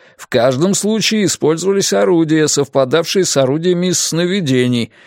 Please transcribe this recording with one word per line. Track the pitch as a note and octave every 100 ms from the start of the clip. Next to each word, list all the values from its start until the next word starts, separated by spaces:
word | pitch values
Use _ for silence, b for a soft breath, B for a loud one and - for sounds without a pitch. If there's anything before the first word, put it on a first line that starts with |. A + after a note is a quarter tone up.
| b -
В | -
каждом | A#2+ B2+ B2+ F#3
случае | G3 G3+ A3 - G#3+
использовались | F#3 - C#3 E3 F#3 G3 G3
орудия, | G3+ G3+ E3+ D#3+ D#3 D3+
совпадавшие | - C#3 C#3 C3 D3+ E3 G3
с | F3 C#3+
орудиями | C3 D3 F3 F3 F3+
из | E3+
сновидений, | - D#3+ F3 G3+ D3+ B2+ B2 A#2+ A2 B